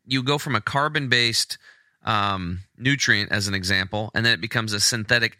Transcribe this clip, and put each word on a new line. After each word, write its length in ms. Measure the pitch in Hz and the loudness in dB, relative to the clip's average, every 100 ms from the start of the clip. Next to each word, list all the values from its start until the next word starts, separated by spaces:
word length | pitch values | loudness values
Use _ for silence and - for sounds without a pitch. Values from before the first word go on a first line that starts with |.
you 180 | - 131 | -4 -2
go 140 | 127 147 | 0 -2
from 180 | 151 | 0
a 60 | 113 | -2
carbon-based, 960 | - 139 151 151 135 120 117 110 - - - - _ _ | 0 -2 -2 -2 2 2 4 0 -2 -8 -16 -20 _ _
um, 560 | - 107 101 95 87 90 - - | -2 0 2 0 -2 -6 -8 -4
nutrient, 560 | 127 139 - 104 104 | 0 2 2 2 2
as 160 | 104 101 | -2 0
an 60 | |
example, 560 | 98 90 98 92 104 107 | -2 0 0 0 -4 -2
and 120 | - 117 | 0 2
then 80 | |
it 60 | 110 | 0
becomes 320 | 110 123 110 | -2 -4 -2
a 60 | 104 | 0
synthetic 540 | - 120 107 120 113 | 0 0 0 2 2